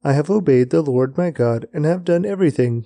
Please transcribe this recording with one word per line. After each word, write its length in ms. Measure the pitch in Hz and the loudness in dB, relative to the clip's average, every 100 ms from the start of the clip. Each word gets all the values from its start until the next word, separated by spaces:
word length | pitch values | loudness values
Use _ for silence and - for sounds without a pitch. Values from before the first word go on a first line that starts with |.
I 100 | 147 | -2
have 160 | 139 147 | 0 0
obeyed 400 | 208 160 127 127 | 0 2 2 2
the 140 | 165 | 0
Lord 340 | 147 127 131 135 | 0 0 -2 -2
my 140 | 175 | -4
God 360 | 151 120 117 - | -2 -2 -2 -6
and 120 | 160 156 | -4 -2
have 180 | 180 | -2
done 220 | 175 170 202 | 0 -2 -2
everything 600 | 196 175 - 123 117 | 0 0 2 0 -2